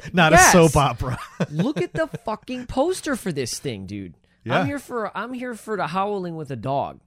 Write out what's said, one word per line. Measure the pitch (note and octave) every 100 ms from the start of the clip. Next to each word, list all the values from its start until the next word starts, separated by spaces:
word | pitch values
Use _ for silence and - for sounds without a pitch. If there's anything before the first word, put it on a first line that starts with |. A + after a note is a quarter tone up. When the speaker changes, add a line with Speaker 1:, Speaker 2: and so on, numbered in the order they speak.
| -
Speaker 1:
<laughs> |
Not | F3 D#3
Speaker 2:
Yes. | F4 F4
Speaker 1:
a |
soap | F#3 E3 D3+
opera. | C#3 A#2 C3 A#2 - -
<laughs> | E3+
Speaker 2:
Look | D3+ A3+ -
at | F4
the | - D#4+ D#3+
fucking | - G#3+ - B3+ B3
poster | B3 E4 F#4 D#4+ B3+
for | G3
this | C#3+ A#2 -
thing, | C#3+ G2+ F#2+
dude. | G#2 F#2 - _ _
Speaker 1:
Yeah. | A2 D3
Speaker 2:
I'm | F#3
here | C#4+
for, | - A#3+ G3+ -
I'm | A#3
here | B3+ B3+
for | A3+ A3 G#3
the | D3
howling | F#3 G3+ G3+ F3+ D#3+
with | C#3
a | B2+
dog. | B2+ C#3 F2+ C2+